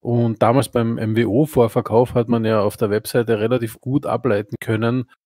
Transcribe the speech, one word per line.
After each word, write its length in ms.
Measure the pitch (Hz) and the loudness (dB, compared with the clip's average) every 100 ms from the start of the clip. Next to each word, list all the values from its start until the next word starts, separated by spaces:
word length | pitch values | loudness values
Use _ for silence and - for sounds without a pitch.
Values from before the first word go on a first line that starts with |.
Und 420 | - 120 117 110 | -2 0 0 2
damals 260 | 113 127 127 | 2 2 0
beim 300 | 123 113 117 | -2 -2 -2
M 180 | 110 110 | -2 0
W 80 | |
O 220 | 113 107 151 | 2 2 0
Vorverkauf 680 | - 117 - 107 110 123 | 2 2 2 0 2 2
hat 140 | - 120 | 0 0
man 160 | 117 | 0
ja 160 | 110 110 | 0 2
auf 160 | 101 - | 0 -2
der 140 | 110 | -2
Webseite 500 | 104 - 131 113 110 | -2 -2 -2 0 0
relativ 400 | 110 123 117 - | 0 0 -4 -8
gut 260 | - 139 - | -4 -4 -2
ableiten 480 | 117 127 104 107 117 | -2 0 -2 -2 -10
können, 500 | - 110 117 123 123 _ | -4 -2 0 -2 -6 _